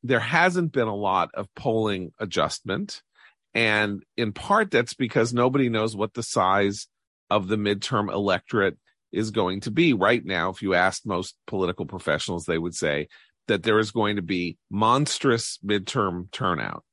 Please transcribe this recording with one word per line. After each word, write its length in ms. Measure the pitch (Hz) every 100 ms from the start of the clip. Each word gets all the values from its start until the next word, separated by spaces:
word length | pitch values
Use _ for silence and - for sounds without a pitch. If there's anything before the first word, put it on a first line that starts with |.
There 160 | 120 123
hasn't 520 | 113 160 180 180 165
been 160 | 135 113
a 80 | 101
lot 340 | 101 95 85
of 200 | - 101 -
polling 560 | - 113 107 95 87 _
adjustment. 800 | 90 87 73 - - 98 202 - _ _ - _ _
And 500 | 113 113 107 107 101 - -
in 180 | 113
part, 380 | 101 - 202 220
that's 220 | 127 117
because 400 | - 117 - 117
nobody 360 | 120 123 139 123
knows 260 | 113 110 104
what 180 | 104
the 100 | -
size 640 | 113 - 95 98 101 98 - _ _ _ _
of 180 | 107 92
the 80 | 107
midterm 560 | 104 101 - 117 104
electorate 640 | 101 101 90 _ 113 98 - _ _ _
is 200 | - 110
going 300 | 104 90 95
to 100 | 110
be. 220 | 110 170
Right 300 | 113 98 120
now, 260 | - 90 87
if 120 | 90
you 120 | 98
ask 320 | 90 92 - -
most 300 | 90 90 - -
political 380 | 101 90 - 78
professionals, 600 | 95 - 76 - 87 80
they 120 | 82
would 180 | 87 82
say 320 | 82 73 76 - _ _ -
that 160 | 101
there 160 | 107 107
is 120 | 107
going 260 | 117 104 101
to 40 |
be 360 | 85 92 87 - _
monstrous 880 | 101 110 127 151 - 139 117 - - 98
midterm 680 | 104 95 131 101 87 87
turnout 520 | - 95 82 50 50 _